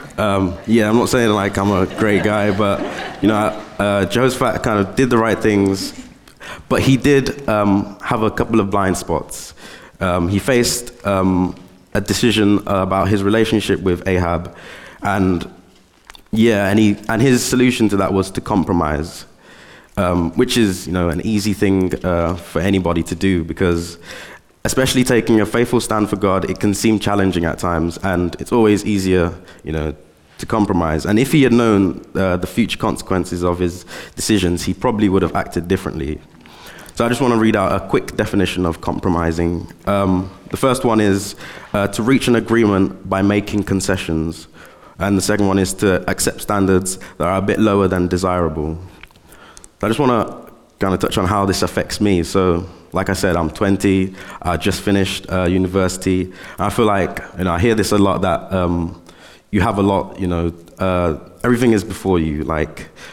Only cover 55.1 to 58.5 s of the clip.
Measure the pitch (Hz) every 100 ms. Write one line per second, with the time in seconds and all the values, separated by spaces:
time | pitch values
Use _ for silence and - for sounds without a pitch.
55.1 | - - 92 90 92 92 95 92 92 95
56.1 | 92 92 - - - 101 - 107 98 85
57.1 | - - - 92 85 117 110 98 104 98
58.1 | 90 92 82 -